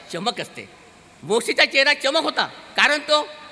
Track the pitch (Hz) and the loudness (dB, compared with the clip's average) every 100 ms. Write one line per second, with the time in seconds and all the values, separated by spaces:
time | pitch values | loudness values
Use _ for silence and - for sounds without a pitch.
0 | - 233 208 - 156 - 98 - - - | -10 -4 -4 -4 -10 -10 -16 -18 -20 -20
1 | - - - 220 233 - 302 277 277 285 | -20 -18 -2 -2 0 2 4 4 2 2
2 | 269 311 302 - 185 - - - 233 294 | 0 0 -2 -2 -4 -6 -10 2 2 2
3 | 294 302 294 - - | 2 0 0 -10 -18